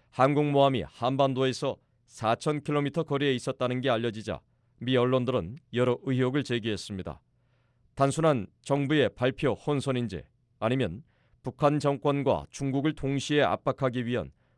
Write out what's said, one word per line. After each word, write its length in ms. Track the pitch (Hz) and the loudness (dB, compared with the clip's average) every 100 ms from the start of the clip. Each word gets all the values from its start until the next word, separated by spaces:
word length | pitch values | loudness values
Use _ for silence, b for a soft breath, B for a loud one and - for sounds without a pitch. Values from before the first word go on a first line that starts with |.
| _ | _
항공모함이 720 | - 131 147 147 143 139 127 | 2 4 4 2 4 4 2
한반도에서 920 | 76 - 120 135 139 127 131 123 143 107 _ _ _ | -4 -4 -2 2 2 2 0 0 -4 -6 _ _ _
사천 560 | - 110 120 160 151 | -4 -2 0 0 -2
킬로미터 400 | 143 147 143 151 | -2 -2 0 -2
거리에 300 | 156 143 143 | -2 0 0
있었다는 480 | 127 - 127 123 127 | 0 -2 -4 -2 -2
게 80 | 131 | 0
알려지자 500 | 117 120 110 107 80 - _ _ - | 0 -2 -4 -8 -10 -12 _ _ -8
미 180 | 123 127 | 0 2
언론들은 640 | 123 131 123 123 85 131 - | 4 4 2 0 -2 -8 -6
여러 260 | 117 123 120 | 0 2 2
의혹을 420 | - 127 127 143 131 | 0 0 2 0 -2
제기했습니다. 760 | 120 110 101 - 98 85 - _ _ _ _ _ _ _ | -4 -4 -6 -6 -10 -10 -12 _ _ _ _ _ _ _
단순한 540 | - 139 147 160 131 92 _ | 0 0 2 2 2 -2 _
정부의 480 | - 143 139 151 110 - | -2 -2 2 2 2 2
발표 380 | 123 135 139 | -2 0 -2
혼선인지 680 | 104 - 143 139 123 117 87 - _ _ - | -2 -2 -2 -2 -2 -4 -8 -12 _ _ -6
아니면 440 | 110 131 104 95 - _ _ _ | -2 0 -2 -4 -14 _ _ _
북한 340 | 131 - 147 147 | -12 0 2 2
정권과 680 | 143 143 147 143 131 90 71 | 0 0 0 0 0 -2 -4
중국을 440 | - 139 135 147 | -8 -4 -2 -2
동시에 480 | 151 135 139 - 147 | -2 -4 -4 0 2
압박하기 640 | 117 104 - 127 131 123 120 | 2 0 -4 -2 -2 -2 -4
위한 260 | 120 69 - _ | -4 -6 -12 _